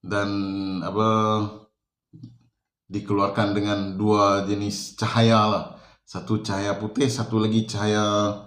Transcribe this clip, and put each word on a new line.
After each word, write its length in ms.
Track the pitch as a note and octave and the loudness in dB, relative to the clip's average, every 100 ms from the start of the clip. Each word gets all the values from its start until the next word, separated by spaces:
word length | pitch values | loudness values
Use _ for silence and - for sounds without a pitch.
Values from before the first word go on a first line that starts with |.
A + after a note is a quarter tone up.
Dan, 260 | F#2+ G2+ G2+ G2+ G2 G2 F#2+ F#2+ F#2+ | -4 -4 -2 -2 -4 -4 -4 -4 -4
apa, 220 | G2+ A2 A2 G#2+ G#2+ G#2 - - _ _ _ _ D#3+ A#2+ - _ _ _ _ _ | 0 2 2 2 0 -2 -8 -20 _ _ _ _ -20 -20 -20 _ _ _ _ _
dikeluarkan 640 | G2+ - G2+ G2+ - G#2 | -12 -2 0 0 0 0
dengan 280 | G2+ G2+ G2+ G2 F#2+ | 0 0 -2 -4 -2
dua 480 | G#2+ G#2 G2+ G2 F#2+ | 2 4 4 2 0
jenis 480 | G2+ G2+ - - - | -2 -4 -6 -10 -4
cahaya 460 | G#2 A#2+ A2+ A2+ G#2+ | -2 4 6 6 4
lah. 180 | G2 D#2+ - - _ _ | 0 -4 -14 -20 _ _
Satu 320 | F#2+ E2+ G#2+ | -12 -4 -4
cahaya 400 | - G2 G2+ G2 | -2 -4 -2 -4
putih, 320 | G#2+ - C3+ | -4 0 0
satu 240 | A#2 G#2+ A2 | 0 0 2
lagi 320 | A2 A2 G#2+ | 2 2 0
cahaya 640 | G#2 G#2+ G#2 G#2 G#2 G#2 G#2 | -2 0 2 2 2 0 -2